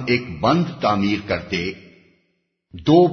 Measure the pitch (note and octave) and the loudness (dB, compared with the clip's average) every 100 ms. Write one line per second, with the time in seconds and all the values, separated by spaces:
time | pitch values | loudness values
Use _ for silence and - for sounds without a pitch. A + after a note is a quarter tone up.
0 | B2+ B2 - D#2+ G#2+ D#3+ D#3 - A2 G2+ | 0 -2 -2 -4 0 0 0 -2 -2 0
1 | G2+ G#2 - F2+ - F#2 F2+ - - _ | 0 -2 -4 -6 -4 -6 -6 -10 -16 _
2 | _ _ _ _ _ _ _ F2 - D#3+ | _ _ _ _ _ _ _ -8 4 6
3 | F3 | 6